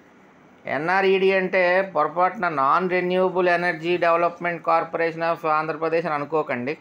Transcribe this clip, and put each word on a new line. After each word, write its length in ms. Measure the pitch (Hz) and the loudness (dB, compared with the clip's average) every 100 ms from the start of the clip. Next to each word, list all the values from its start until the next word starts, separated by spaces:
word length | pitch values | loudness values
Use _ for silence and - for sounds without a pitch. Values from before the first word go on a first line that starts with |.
| - - - - - - - | -20 -20 -20 -20 -20 -14 -6
ఎన్ఆర్ఈడీ 640 | 131 160 190 190 190 190 | -4 0 2 2 4 4
అంటే 600 | 190 185 185 175 185 190 | 2 2 2 2 2 0
పొరపాటున 540 | 156 151 165 180 202 180 | 0 0 2 0 0 -2
నాన్ 420 | 147 135 165 185 | 0 2 2 2
రెన్యూవబుల్ 580 | 180 180 185 185 175 180 | 0 0 0 0 2 2
ఎనర్జీ 480 | 175 175 165 165 175 | 2 0 -2 -2 0
డెవలప్‌మెంట్ 720 | 170 170 170 175 175 165 165 | 2 2 0 -2 -6 -4 0
కార్పొరేషన్ 560 | 165 160 165 165 160 | 0 0 -2 -2 -2
of 240 | 165 165 160 | -4 -2 0
ఆంధ్రప్రదేశ్ 600 | 156 156 151 160 165 165 | 0 -2 -4 -2 -2 -2
అని 80 | |
అనుకోకండి 640 | 147 143 156 147 123 123 156 | -4 -2 -2 -2 -4 -4 -6